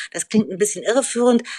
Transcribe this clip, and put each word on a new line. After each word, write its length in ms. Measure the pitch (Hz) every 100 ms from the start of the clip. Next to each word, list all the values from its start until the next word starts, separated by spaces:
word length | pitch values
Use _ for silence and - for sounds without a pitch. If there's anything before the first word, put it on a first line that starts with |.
| -
Das 160 | 175 -
klingt 200 | 214 156
ein 100 | 180
bisschen 260 | 202 180
irreführend. 580 | 196 254 - 233 247 233 233